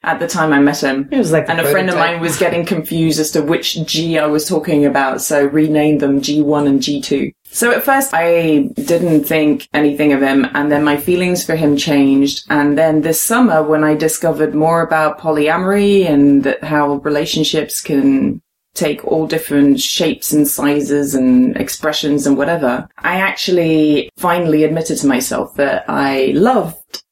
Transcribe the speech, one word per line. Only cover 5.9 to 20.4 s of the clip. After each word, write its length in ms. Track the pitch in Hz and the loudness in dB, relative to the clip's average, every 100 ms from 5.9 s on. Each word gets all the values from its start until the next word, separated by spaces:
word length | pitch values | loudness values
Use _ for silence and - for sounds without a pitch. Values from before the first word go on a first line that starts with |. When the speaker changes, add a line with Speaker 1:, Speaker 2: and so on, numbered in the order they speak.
| 147 | 2
Speaker 1:
them 200 | 143 139 | 2 0
G 200 | 135 147 | 0 0
one 260 | 147 147 143 | 0 0 2
and 140 | 139 | 0
G 200 | 131 143 | -2 -6
two. 300 | - 139 - _ - | -4 -4 -4 _ -12
So 220 | - 240 | -4 0
at 120 | 233 | 0
first 260 | 277 269 269 | 0 0 0
I 560 | 165 170 170 165 147 139 | 0 2 2 2 2 0
didn't 500 | - 139 170 175 151 | -4 -2 0 2 0
think 420 | 139 160 151 143 - | 2 0 0 -2 -4
anything 360 | 151 147 143 151 | 0 0 2 0
of 100 | 139 | 2
him, 260 | 135 139 - | 2 0 0
and 160 | 147 147 | -2 0
then 120 | 147 | 0
my 140 | 151 143 | 2 0
feelings 480 | 180 175 180 175 | 0 0 0 -2
for 100 | - | -2
him 220 | 160 151 143 | 0 0 0
changed. 680 | 160 143 139 135 139 - - | 0 2 4 4 0 -2 -2
And 280 | 147 143 147 | 0 2 2
then 240 | 160 156 | 2 2
this 200 | 156 156 | 0 -2
summer, 400 | - 233 240 160 | 0 2 4 4
when 200 | 151 156 | 2 2
I 100 | 151 | 2
discovered 580 | 151 156 - 165 147 151 | 2 0 0 -2 0 0
more 260 | 147 160 165 | 2 2 2
about 380 | 160 160 151 147 | 0 0 0 -2
polyamory 880 | 160 151 147 175 185 202 202 196 175 | -4 0 0 0 0 2 4 2 4
and 340 | 143 143 139 | 4 4 4
that 200 | 135 - | 2 -4
how 320 | 156 151 143 | -2 0 0
relationships 840 | 143 151 147 165 156 151 156 143 - | -2 -2 -2 -2 -2 0 -2 -4 -8
can 640 | - 139 135 135 - - _ _ _ | -2 0 2 2 0 -4 _ _ _
take 320 | - 156 147 | -4 -4 -4
all 220 | - 160 156 | -2 -2 -2
different 520 | 160 - 143 143 131 | -4 -2 2 4 2
shapes 540 | - - 165 - - | -2 -2 -2 -2 -2
and 140 | 151 | 0